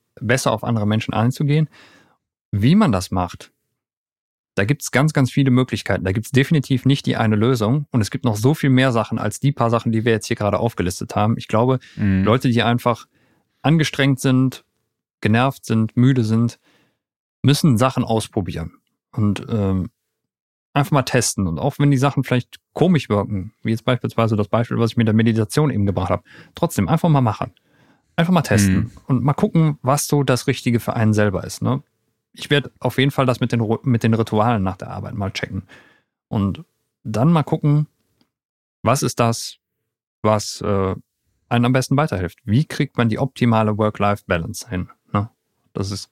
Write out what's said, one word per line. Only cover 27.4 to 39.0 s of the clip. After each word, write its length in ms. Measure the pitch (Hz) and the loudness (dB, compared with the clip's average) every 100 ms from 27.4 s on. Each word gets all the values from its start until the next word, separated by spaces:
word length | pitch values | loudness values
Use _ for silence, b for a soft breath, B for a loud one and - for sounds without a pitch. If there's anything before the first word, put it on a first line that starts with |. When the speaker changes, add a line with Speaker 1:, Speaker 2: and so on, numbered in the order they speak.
| - - b b b b b - | -8 -12 b b b b b -2
Speaker 1:
Einfach 180 | 170 | 2
mal 80 | 175 | 2
testen 340 | - 107 98 95 | 2 2 4 2
Speaker 2:
Mhm. 160 | 110 - - | -2 -10 -4
Speaker 1:
und 160 | 127 | 0
mal 100 | 131 | 0
gucken, 440 | - 214 165 156 147 | 0 0 2 2 0
was 260 | 127 143 - | 0 0 0
so 160 | 147 | 0
das 240 | 139 127 - | 2 0 0
Richtige 320 | 127 127 117 | -2 -2 -2
für 160 | - - | -2 0
einen 180 | 110 | 2
selber 300 | 104 104 90 | 4 2 0
ist, 180 | - - | -8 -6
ne? 200 | 110 135 - _ _ _ _ | -4 -4 -8 _ _ _ _
Ich 180 | - - | -18 -2
werd 220 | 143 - - | -2 -2 -6
auf 180 | 160 - | -4 0
jeden 140 | 143 | 0
Fall 140 | - 127 | 2 0
das 120 | 120 | 0
mit 120 | 123 | -2
den 100 | 117 | 0
Ru-, 180 | 107 113 | 0 -2
mit 180 | 139 113 | 0 0
den 100 | 117 | 2
Ritualen 500 | 113 107 107 113 113 | 0 0 2 2 0
nach 140 | 92 90 | -2 -6
der 120 | - | -10
Arbeit 240 | 95 101 | -10 -10
mal 180 | 104 95 | -8 -8
checken. 320 | - - 92 - b b b b _ _ | -6 -8 -8 -12 b b b b _ _
Und 360 | 110 98 90 - _ _ _ | -2 -2 -4 -14 _ _ _
dann 280 | - 110 151 | -8 0 2
mal 120 | 165 | 2
gucken, 440 | - 156 151 147 147 _ _ _ _ _ _ _ _ _ | 0 0 2 2 0 _ _ _ _ _ _ _ _ _
was 220 | 107 135 | 0 0